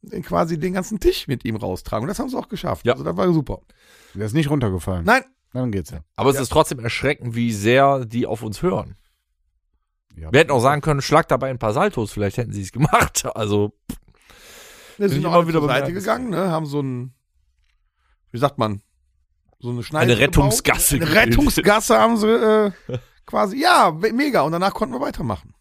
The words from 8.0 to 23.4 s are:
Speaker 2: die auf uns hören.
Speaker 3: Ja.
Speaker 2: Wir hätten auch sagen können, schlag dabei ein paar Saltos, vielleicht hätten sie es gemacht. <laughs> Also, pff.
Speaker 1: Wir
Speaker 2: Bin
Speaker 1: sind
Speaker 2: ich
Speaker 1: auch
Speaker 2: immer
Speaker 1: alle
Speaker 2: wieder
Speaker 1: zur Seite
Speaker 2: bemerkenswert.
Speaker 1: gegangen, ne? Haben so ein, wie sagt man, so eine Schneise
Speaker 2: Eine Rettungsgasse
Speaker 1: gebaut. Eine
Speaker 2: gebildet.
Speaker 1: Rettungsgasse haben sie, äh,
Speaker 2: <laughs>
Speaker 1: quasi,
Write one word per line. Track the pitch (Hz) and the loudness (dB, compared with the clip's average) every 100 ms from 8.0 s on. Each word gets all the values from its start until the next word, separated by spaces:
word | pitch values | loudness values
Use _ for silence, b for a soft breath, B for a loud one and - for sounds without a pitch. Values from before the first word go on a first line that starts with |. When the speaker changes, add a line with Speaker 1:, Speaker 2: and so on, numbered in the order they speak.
| 117 | -4
Speaker 2:
die | 117 120 | -6 -4
auf | 110 | -6
uns | 110 98 | -8 -4
hören. | 175 185 98 - _ _ _ _ _ _ _ _ _ _ _ - | -4 -4 -8 -16 _ _ _ _ _ _ _ _ _ _ _ -16
Speaker 3:
Ja. | 80 | 2
Speaker 2:
Wir | 123 | 4
hätten | 160 | 4
auch | 135 | 4
sagen | 127 147 | 2 0
können, | 156 143 | 0 -2
schlag | - 147 165 | 2 2 4
dabei | 127 131 | -2 -2
ein | 123 | -4
paar | 113 | -2
Saltos, | 113 208 202 104 | 0 0 -2 -6
vielleicht | - 101 110 | -4 -4 -4
hätten | 110 | -6
sie | 104 | -6
es | 95 | -8
gemacht. | 113 151 233 151 - - | -2 2 2 0 -2 -6
<laughs> | - | -6
Also, | 107 104 104 _ _ | -2 0 0 _ _
pff. | - _ B B B B B B B B B | -16 _ B B B B B B B B B
Speaker 1:
Wir | 202 | 0
Speaker 2:
Bin | |
Speaker 1:
sind | 139 | 0
Speaker 2:
ich | 165 | 2
Speaker 1:
auch | |
Speaker 2:
immer | 175 | 2
Speaker 1:
alle | 165 | 4
Speaker 2:
wieder | 160 | 0
Speaker 1:
zur | 147 | 2
Seite | 127 139 | 0 0
Speaker 2:
bemerkenswert. | 180 202 247 | -4 -2 -4
Speaker 1:
gegangen, | 254 170 190 | -2 -2 -2
ne? | |
Haben | 160 151 | -2 -4
so | 143 | -4
ein, | 135 123 123 _ _ _ _ _ _ _ _ _ _ _ _ | -4 -6 -10 _ _ _ _ _ _ _ _ _ _ _ _
wie | 117 | -2
sagt | 139 139 | -2 0
man, | 110 101 _ _ _ _ _ _ _ _ | -4 -4 _ _ _ _ _ _ _ _
so | 120 | -8
eine | 120 | -8
Schneise | 117 151 120 | -4 0 2
Speaker 2:
Eine | 113 | 4
Rettungsgasse | 135 151 139 - - - - 131 | 4 4 2 2 0 0 2 0
Speaker 1:
gebaut. | 156 175 | 4 4
Eine | 220 | 6
Speaker 2:
gebildet. | 117 | 4
Speaker 1:
Rettungsgasse | 285 160 196 214 - 220 | 4 2 4 2 4 4
haben | 226 233 | 4 4
sie, | 214 | 2
äh, | 233 226 214 208 - - | 4 4 4 2 -2 -10
Speaker 2:
<laughs> | 127 _ _ - | -10 _ _ -6
Speaker 1:
quasi, | 214 | -2